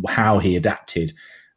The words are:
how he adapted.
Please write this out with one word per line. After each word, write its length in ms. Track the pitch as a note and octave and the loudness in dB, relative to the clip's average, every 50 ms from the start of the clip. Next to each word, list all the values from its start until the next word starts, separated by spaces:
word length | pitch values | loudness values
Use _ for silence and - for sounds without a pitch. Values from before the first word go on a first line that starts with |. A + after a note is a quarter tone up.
| F2+ - | -6 -4
how 300 | - - A2 G#2+ G#2+ G2 | 0 2 2 4 4 2
he 180 | E2+ F#2+ F2+ | 2 2 0
adapted. 560 | F2 D#2+ - - - - - - E2+ E2 D#2 - - - - - - - _ _ | 0 0 -2 -4 -4 -8 -8 -6 -4 -4 -4 -6 -10 -20 -20 -20 -20 -20 _ _